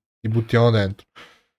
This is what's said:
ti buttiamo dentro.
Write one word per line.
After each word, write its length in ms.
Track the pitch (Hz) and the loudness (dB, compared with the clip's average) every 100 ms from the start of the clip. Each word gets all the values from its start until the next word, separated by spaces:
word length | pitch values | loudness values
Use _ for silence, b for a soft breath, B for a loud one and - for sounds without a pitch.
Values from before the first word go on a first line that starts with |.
| _ _ | _ _
ti 80 | 110 | -6
buttiamo 400 | 113 113 117 117 | -4 -2 0 2
dentro. 380 | 110 98 101 _ - b b b | 2 -2 -6 _ -20 b b b